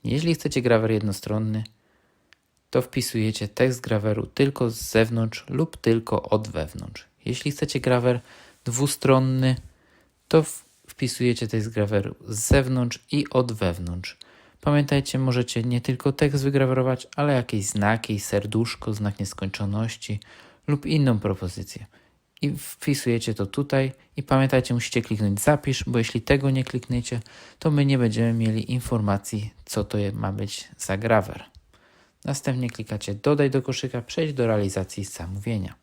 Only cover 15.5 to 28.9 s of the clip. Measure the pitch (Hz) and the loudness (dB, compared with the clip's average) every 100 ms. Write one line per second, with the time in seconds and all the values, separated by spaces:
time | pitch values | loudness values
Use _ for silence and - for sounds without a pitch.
15.5 | 117 120 120 123 127 139 139 147 139 139 | -2 0 0 0 0 -2 2 2 2 2
16.5 | 139 131 131 131 127 - - 147 131 117 | 2 2 2 2 -2 -6 -2 2 2 0
17.5 | 107 101 104 101 110 - 104 - 101 107 | -2 -2 0 2 2 -2 -4 0 -2 0
18.5 | 110 117 - - 107 104 101 98 - 98 | 0 0 -4 -6 -2 -4 -4 -8 -6 -8
19.5 | - 101 104 113 - - 107 - - - | -4 -4 -2 -4 -6 -8 -8 -8 -20 -20
20.5 | _ - 147 156 156 131 107 101 92 92 | _ -2 -2 2 2 4 2 0 -2 -4
21.5 | - - - 104 _ _ _ _ _ 143 | -8 -12 -14 -18 _ _ _ _ _ -4
22.5 | - - - - 135 123 117 117 107 98 | -4 -10 -6 -2 0 2 0 0 -2 -2
23.5 | - 139 139 131 - _ - - 135 135 | -2 0 0 0 -4 _ -10 0 2 4
24.5 | 131 - 120 - 120 - 104 104 101 - | 2 2 -2 0 -2 -2 0 0 2 2
25.5 | 147 139 127 - 123 113 120 - 139 135 | 2 0 -4 0 0 0 -4 2 2 2
26.5 | 131 131 123 - 143 - 120 - - - | 0 -2 -6 -2 -4 -2 -6 -8 -20 -20
27.5 | _ 160 147 139 135 117 107 117 113 110 | _ 0 4 4 4 2 4 2 4 2
28.5 | 110 - 123 - | 0 0 -2 0